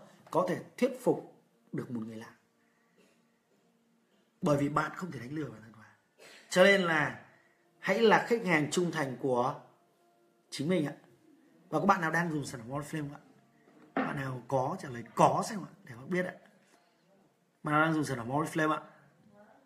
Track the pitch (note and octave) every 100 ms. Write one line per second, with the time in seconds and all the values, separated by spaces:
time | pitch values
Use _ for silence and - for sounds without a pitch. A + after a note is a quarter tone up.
0 | - - - D#3 F#3 C#3 - - C4 B3+
1 | F3+ C3+ - - _ _ - D3+ A#2 A#2+
2 | A2 A2 A#2 - _ _ _ _ _ _
3 | _ _ _ _ _ _ _ _ _ _
4 | _ _ _ - D3 C#3+ C#3+ D3 D#3 -
5 | F3+ C3 A#2+ D#3 C3+ G#2+ A2 G#2+ - _
6 | _ _ - - - F3+ F#3+ G3 F3 D#3
7 | C3+ A2+ - _ _ _ _ _ - G3+
8 | A3+ E3 - A#3 F#3 D#3 D3 F#3 E3+ D3+
9 | C3+ B2 C#3 A#2+ B2+ - - _ _ _
10 | _ _ _ _ - - C#3+ F#3 C#3+ -
11 | - _ _ _ _ _ - D#3 F#3+ F#3
12 | D#3+ E3 F3 D3+ B2+ A#2+ A2+ C#3 D3 D#3+
13 | C#3+ C#3+ - - _ _ _ - - -
14 | E3 D#3 C3+ B2+ - C#3 C3+ F#3+ D3 A#2
15 | G#2+ - D3+ D3+ G3 G#3+ D3 - - A#2
16 | C3+ F3+ F3+ - - _ _ _ _ _
17 | _ _ _ _ _ _ D3+ D3+ D#3+ D#3
18 | C#3 B2+ A#2 C#3+ D#3+ E3 D#3 D#3 - -
19 | _ _ _ G3+ G#3 -